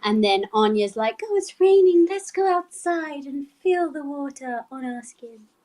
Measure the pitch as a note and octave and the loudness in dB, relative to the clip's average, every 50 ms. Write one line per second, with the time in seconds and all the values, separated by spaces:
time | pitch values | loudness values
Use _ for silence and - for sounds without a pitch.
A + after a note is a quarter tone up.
0 | - G#3 G#3 A3 G#3+ G3+ G3 F#3+ G3 G3 - G#3+ G#3+ G#3+ G#3+ G#3+ G#3 G3+ G3+ A3 | 0 0 2 2 4 4 2 2 0 -2 0 2 2 2 2 2 0 -2 -2 -2
1 | A3 A3+ A#3 - - A4 G#4 G4+ F#4+ - - _ F4+ F#4+ F#4+ G4 F#4+ F#4 F4+ F4 | -4 -4 -4 -6 -6 -2 -2 -2 -2 -2 -2 _ 4 6 6 6 6 6 6 6
2 | E4+ E4+ F#4+ G4 F#4+ - - - G4 F#4+ F4+ F4+ F4 F4+ - - - E4+ F4 E4+ | 4 4 2 -4 -8 -8 -4 -2 0 2 0 0 -2 _ -16 -10 -6 -4 -4 -4
3 | D#4+ D#4 D4+ C#4+ C#4 C4+ C#4 C#4+ C#4 - _ _ _ F#4 F4+ F4 F4 E4 C4+ D#4 | -4 -8 -10 -12 -12 -10 -10 -10 -10 -12 _ _ _ 0 0 0 0 -4 -4 -8
4 | D4 C#4 C#4+ C#4+ C#4 C#4 C4+ - C4+ B3+ B3 A#3 A#3 _ C4 C4 B3+ B3+ B3 A#3+ | -10 -8 -8 -8 -8 -10 -10 -12 -10 -8 -8 -8 -8 _ -14 -10 -10 -8 -10 -10
5 | A#3 A#3 - _ - A#3 A3+ A3 G#3+ G#3+ _ _ | -12 -16 -20 _ -20 -20 -20 -20 -20 _ _ _